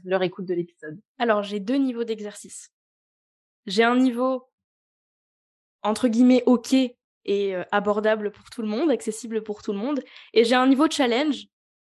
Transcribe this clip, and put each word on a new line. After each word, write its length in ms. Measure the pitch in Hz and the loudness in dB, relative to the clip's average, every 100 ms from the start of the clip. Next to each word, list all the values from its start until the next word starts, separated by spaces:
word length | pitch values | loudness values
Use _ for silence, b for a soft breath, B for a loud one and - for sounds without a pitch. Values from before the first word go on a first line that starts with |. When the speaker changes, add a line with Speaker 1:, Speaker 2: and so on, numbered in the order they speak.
Speaker 1:
leur 200 | 185 185 | -4 -2
écoute 240 | 185 185 180 | -2 -4 -6
de 80 | 175 | -4
l'épisode ? 440 | 170 _ 151 156 _ - | -6 _ -16 -16 _ -4
Speaker 2:
Alors, 240 | 240 208 | 0 0
j'ai 160 | 202 208 | -2 -6
deux 160 | 190 277 | -2 0
niveaux 280 | 269 233 226 | 0 -2 -6
d'exercice. 680 | 220 208 202 190 - - _ _ _ _ _ _ _ _ _ - | -6 -10 -14 -18 -20 -20 _ _ _ _ _ _ _ _ _ -4
J'ai 160 | 196 | 2
un 120 | 233 247 | 2 4
niveau, 520 | 262 233 262 262 - _ _ _ _ _ _ _ _ _ _ _ _ _ | 2 2 -2 -2 -8 _ _ _ _ _ _ _ _ _ _ _ _ _
entre 240 | 208 220 254 | -6 -2 0
guillemets, 340 | 226 247 254 247 | 4 6 6 4
OK 260 | 247 - | 2 4
et, 800 | 269 254 - _ _ - 202 196 185 | 2 2 -4 _ _ -4 -2 -2 -4
euh, 80 | 175 | -2
abordable 600 | 208 202 208 214 220 208 | -2 0 0 0 0 -2
pour 180 | - - | -10 -16
tout 140 | - | -10
le 40 | 214 | -6
monde, 220 | 214 330 | -2 0
accessible 540 | 226 226 214 233 220 | -2 -4 -10 -6 -6
pour 180 | 214 208 | -6 -8
tout 120 | - | -6
le 40 | 202 | -6
monde. 220 | 233 285 - B B | -4 -6 -8 B B
Et 100 | - | 2
j'ai 120 | 226 254 | 4 4
un 100 | 262 | 4
niveau 240 | 262 311 | 4 2
challenge, 560 | 311 262 233 311 240 - _ _ _ | 2 0 0 0 -4 -8 _ _ _